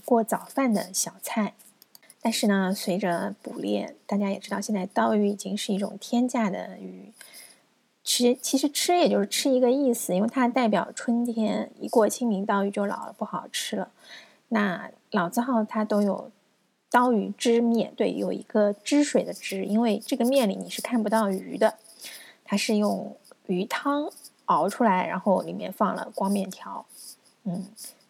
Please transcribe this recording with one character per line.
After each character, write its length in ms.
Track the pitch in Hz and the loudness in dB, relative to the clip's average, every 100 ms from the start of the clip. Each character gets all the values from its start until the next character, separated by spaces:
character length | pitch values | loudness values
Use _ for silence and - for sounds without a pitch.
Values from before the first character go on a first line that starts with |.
过 180 | - 240 | 0 2
早 240 | 220 180 - | 2 -4 -4
饭 240 | - 262 | -2 2
的 220 | 202 185 | 2 0
小 220 | 190 - - | -4 -6 -8
菜。 340 | - - 208 - - _ _ _ _ _ | -8 -4 -4 -6 -20 _ _ _ _ _
但 100 | 233 | -2
是 140 | 226 208 | 0 2
呢， 260 | 196 185 | 2 2
随 220 | 202 - 180 | 0 -2 0
着 380 | 196 170 202 202 | 0 -2 -4 -8
捕 160 | 226 220 | -12 -8
猎， 380 | - 208 - - - | -4 -2 -4 -10 -4
大 100 | 202 | -2
家 140 | 202 | 0
也 80 | 196 | -2
知 100 | - | -6
道 100 | 202 | -6
现 160 | 202 | -2
在 120 | 208 185 | -2 -2
刀 280 | - 226 | 0 2
鱼 140 | 214 202 | 4 2
已 60 | |
经 200 | 202 196 | 0 -6
是 200 | 208 - | -6 -4
一 20 | 196 | -4
种 220 | 202 196 | -4 -8
天 260 | - 240 247 | -4 0 0
价 220 | 254 214 | 0 -2
的 300 | 185 190 190 | -2 -8 -12
鱼， 340 | 190 185 196 - - - - _ _ _ _ _ | -14 -16 -20 -20 -20 -20 -20 _ _ _ _ _
吃， 320 | - - 240 254 | -2 2 4 2
其 160 | - 269 | 0 0
实 100 | 294 | 0
吃 300 | - - 349 | 0 2 4
也 140 | 269 | 4
就 100 | 202 | 4
是 60 | 202 | 0
吃 240 | - 285 | 0 2
一 100 | 254 | 4
个 100 | 247 | 4
意 220 | 269 269 | 4 2
思， 220 | 233 - | 0 0
因 80 | 180 | 0
为 60 | 220 | 2
它 200 | 262 240 | 2 2
代 180 | 254 233 | 2 2
表 240 | 208 - | 2 0
春 280 | - - 233 | -6 -2 0
天， 480 | 240 226 208 190 - - | 0 0 0 -2 -4 -8
一 80 | 214 | 0
过 220 | 247 214 | 4 4
清 180 | - 240 | 2 -2
明， 200 | 190 208 | 0 0
刀 180 | 202 | 0
鱼 60 | 196 | 0
就 160 | 202 202 | -2 -4
老 180 | - | -4
了， 100 | - - | -10 -10
不 80 | 214 | -8
好 200 | - - | -8 -8
吃 280 | - - 196 | -8 -6 -6
了。 140 | - _ - - - _ - | -6 _ -20 -20 -20 _ -4
那 420 | 220 202 170 - - _ | 0 0 -2 -8 -18 _
老 180 | 208 175 | -2 0
字 120 | 240 | -2
号 220 | 247 240 | 0 0
它 200 | 214 220 | 0 -2
都 160 | 214 208 | 0 0
有 300 | 208 190 - - _ _ _ _ _ | 0 -2 -8 -18 _ _ _ _ _
刀 240 | 240 254 | 4 4
鱼 180 | 220 196 202 | 2 0 -2
汁 240 | 247 233 | 2 4
面， 320 | 240 233 - | 4 2 0
对， 200 | - 202 | -2 -2
有 180 | 180 190 | -2 -4
一 100 | - | -6
个 300 | - 214 208 | -2 2 2
汁 320 | 208 - 285 | 0 0 2
水 180 | 294 220 | 4 2
的 120 | 170 | 0
汁， 320 | 185 - 196 190 | -6 -8 -6 0
因 160 | 214 | 2
为 160 | 233 208 | 2 0
这 180 | - 262 | -2 0
个 80 | |
面 240 | 240 277 214 | 2 4 2
里 80 | 190 | 0
你 140 | 180 | -6
是 100 | - | -8
看 220 | - 240 | -2 -2
不 60 | 214 | 2
到 200 | 220 202 | 2 2
鱼 280 | 190 - - | -2 -4 0
的， 160 | 214 - - - - - - - | 0 0 -14 -20 -18 -18 -20 -18
它 120 | - 202 | -2 -2
是 200 | - 214 | 2 2
用 400 | 208 190 196 - - - - | 2 0 -6 -14 -20 -14 -4
鱼 180 | 180 214 | -2 -2
汤 440 | - 285 285 311 - - _ - | -4 -2 -2 -2 -8 -20 _ 0
熬 220 | 170 180 | 2 2
出 140 | - | 2
来， 240 | 233 185 - | 2 2 0
然 140 | 185 | -2
后 220 | 208 185 | 2 2
里 100 | 160 | 0
面 180 | 180 190 | -8 -8
放 240 | 190 196 | -2 -2
了 160 | - - | -2 -6
光 160 | - 196 | -4 -2
面 180 | 202 190 | -2 -4
条。 380 | - 196 190 - - - - _ _ | -10 -12 -14 -14 -20 -20 -20 _ _
嗯， 220 | 202 175 185 - - - _ | -8 -8 -8 -14 -18 -20 _